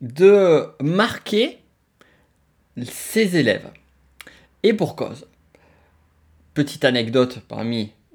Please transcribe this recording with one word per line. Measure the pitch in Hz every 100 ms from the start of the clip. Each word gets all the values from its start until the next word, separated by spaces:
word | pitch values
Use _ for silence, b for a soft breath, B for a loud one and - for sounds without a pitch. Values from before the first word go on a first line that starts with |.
de | 127 139 190 202 185 151 - -
marquer | 139 180 233 - - 208 277 339 _ _ _ _ b b b b _ _ _ -
ses | 123 - - 220 208 175
élèves. | 127 - - - _ _ _ - - b b _
Et | 202
pour | 214 175 -
cause. | 107 120 - _ _ b b b b b b _ _ _ _
Petite | - 147 -
anecdote | 135 123 113 127 127 117 -
parmi | 107 113 117 104 _ _